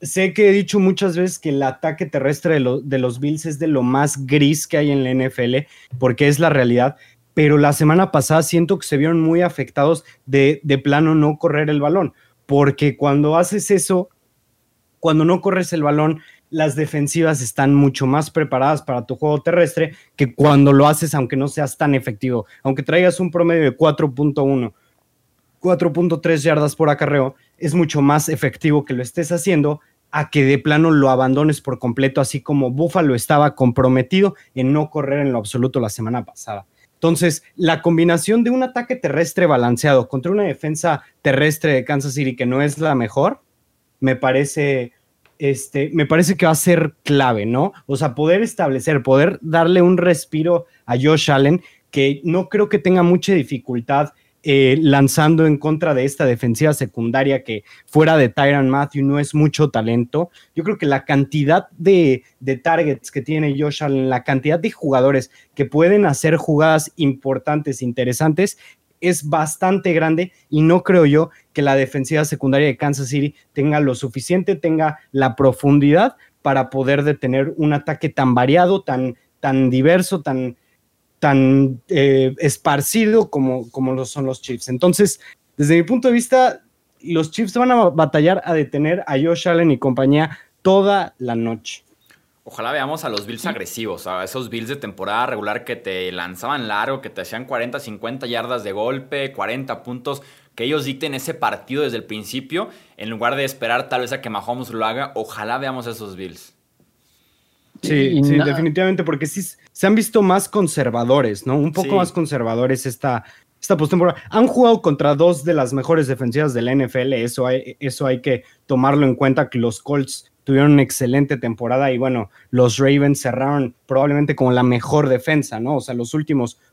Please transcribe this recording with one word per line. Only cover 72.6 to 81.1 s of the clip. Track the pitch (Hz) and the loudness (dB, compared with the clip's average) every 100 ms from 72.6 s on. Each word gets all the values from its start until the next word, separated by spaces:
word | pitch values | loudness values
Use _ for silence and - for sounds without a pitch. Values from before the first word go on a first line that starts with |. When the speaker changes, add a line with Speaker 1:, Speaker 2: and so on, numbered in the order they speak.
| 147 | 2
Speaker 1:
de | 123 | 0
Kansas | 147 135 135 | -2 -4 -4
City | 139 143 - _ | -2 -4 -6 _
tenga | - 143 151 | -4 0 0
lo | 143 | 0
suficiente, | 120 135 131 - 180 185 175 | -2 -6 -8 -2 -2 0 -2
tenga | 170 160 156 151 _ | 0 0 -2 -4 _
la | 135 135 113 | -2 -2 2
profundidad | 135 123 143 143 143 156 240 - _ _ | 0 2 2 4 4 4 2 -2 _ _
para | 147 135 127 | -2 0 -2
poder | 135 131 143 | -2 0 0
detener | 143 143 131 131 139 - | 0 -2 -2 -2 -2 -2
un | 151 | 0
ataque | 147 147 151 151 | 0 -4 -6 -6
tan | - 131 | -2 0
variado, | 123 127 160 180 196 | 2 4 4 4 0
tan, | - 127 127 120 _ _ | -2 -4 -4 -8 _ _
tan | 143 135 131 | -2 0 2
diverso, | 127 139 180 180 190 | 2 4 2 0 -4
tan, | 147 131 127 120 _ _ _ _ _ | -4 -4 -6 -10 _ _ _ _ _